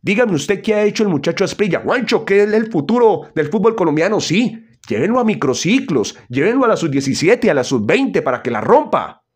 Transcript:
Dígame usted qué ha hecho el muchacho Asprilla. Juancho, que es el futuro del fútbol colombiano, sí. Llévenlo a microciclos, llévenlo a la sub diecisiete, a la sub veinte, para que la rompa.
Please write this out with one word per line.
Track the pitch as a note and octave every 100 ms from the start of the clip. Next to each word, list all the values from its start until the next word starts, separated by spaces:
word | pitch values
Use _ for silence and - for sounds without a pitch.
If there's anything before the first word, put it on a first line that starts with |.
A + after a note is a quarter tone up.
Dígame | - G3+ A#3+
usted | E3 - G3
qué | -
ha | G#3
hecho | G#3 G#3
el | G#3
muchacho | D3+ - E3
Asprilla. | F#3 - G3+ D#3
Juancho, | - A#3 A#3+ A3+ A3
que | G3
es | G#3
el | G#3+ A3+
futuro | - C#3+ A#3 A#3 E3+ -
del | - D3+
fútbol | G#3+ G#3+
colombiano, | A3 E3+ D3 F3+ G#3
sí. | - F3+ B3 - - _ -
Llévenlo | G#2+ E3 B3
a |
microciclos, | A3+ E3 C#3 A#2+ D#3+ C4 C4+ C#3+ G2+ - -
llévenlo | B2 E3 C4 A#3+
a |
la | G3
sub | D#3+
diecisiete, | C3+ C3+ C3 D#3+ B3 G#3+
a |
la | D3
sub | B2 C3 G#2+
veinte, | G3+ C4+ F3+
para | C3+ B2
que | B2
la | A2+
rompa. | E3 B3+ D4+ D#3 F2+ - _